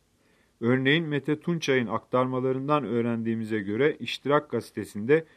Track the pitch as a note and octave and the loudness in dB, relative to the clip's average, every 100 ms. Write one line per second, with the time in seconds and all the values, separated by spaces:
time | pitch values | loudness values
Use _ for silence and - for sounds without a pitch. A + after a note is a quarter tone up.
0 | _ _ _ _ _ - A#2 B2+ C3+ D3+ | _ _ _ _ _ -4 0 2 4 2
1 | E3 D3 C#3 D3+ - E3+ D3 C3 A2+ G#2+ | 2 -2 -2 -4 -2 -2 2 2 2 -4
2 | - B2 B2+ B2+ C3 C3 C3+ D3+ A2+ A#2+ | -2 0 0 0 -2 -2 0 0 0 -2
3 | A#2 A#2 A2+ A2+ A2 A2 G2 G#2+ D3 - | 0 -2 -2 -4 -2 -4 -2 0 0 0
4 | A#2 - C3+ D3 D3 A#2+ - - G2 G#2 | -8 -6 0 0 0 -6 -6 -8 -8 -4
5 | A2 D#3 D#3+ | 2 2 2